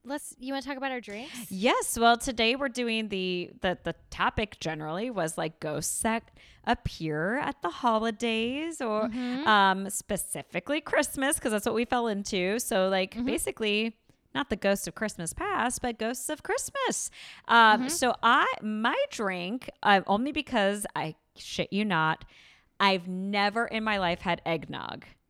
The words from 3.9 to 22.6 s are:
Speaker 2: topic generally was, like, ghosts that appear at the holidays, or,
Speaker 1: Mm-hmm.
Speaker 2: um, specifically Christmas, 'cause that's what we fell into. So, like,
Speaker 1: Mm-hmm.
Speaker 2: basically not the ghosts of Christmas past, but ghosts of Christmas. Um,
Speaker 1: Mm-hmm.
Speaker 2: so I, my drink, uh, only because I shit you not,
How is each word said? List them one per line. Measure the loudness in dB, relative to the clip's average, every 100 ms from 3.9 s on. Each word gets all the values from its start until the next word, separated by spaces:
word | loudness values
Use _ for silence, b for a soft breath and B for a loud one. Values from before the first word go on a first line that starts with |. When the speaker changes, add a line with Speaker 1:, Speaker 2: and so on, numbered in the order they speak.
| -8 -12
Speaker 2:
topic | -2 0 0 -4 -4
generally | -6 -6 -4 -4 -4
was, | -2 -2 -2
like, | -6 -4
ghosts | -6 -4 -4 -2
that | -2 -2 -6 -20 B B -2
appear | 0 -2 -6 -4 -2 0 0
at | -4 -4
the | -6
holidays, | 0 2 2 0 -2 -2 0 -2 -2 -6 -4
or, | -2 0 -2
Speaker 1:
Mm-hmm. | -2 -4 0 4
Speaker 2:
um, | 6 6 4 -2
specifically | -8 -4 -4 -4 -8 -6 -6 -2 -4
Christmas, | 0 0 0 0 0 0
'cause | 0
that's | 0 0
what | -2
we | 0
fell | 0 0
into. | -2 -2 0 0 0
So, | 0 2 4
like, | 2 0 -2
Speaker 1:
Mm-hmm. | -2
Speaker 2:
basically | -2 -2 -2 0 0 0 -4 _ _ _
not | -4 -2
the | 0
ghosts | 2 2 -2
of | -6
Christmas | -6 -4 -8
past, | -4 -2 0 0 0
but | -4 -4
ghosts | -4 -4 -6
of | -6
Christmas. | -2 -4 -2 -2 -2 -2 -6 B B B 2
Um, | 6 8 6
Speaker 1:
Mm-hmm. | 2
Speaker 2:
so | 0 0 2
I, | 4 4 4 0
my | -6 -2 -2 0 -2
drink, | -2 -4 -2 -6 -6 -10 -2
uh, | 6 6 6
only | 0 2
because | -4 -2 2 2 0 -4 -4
I | -6 -8 _ -18
shit | -10 -6 -2
you | 0
not, | 0 2 2 0 -6 b b b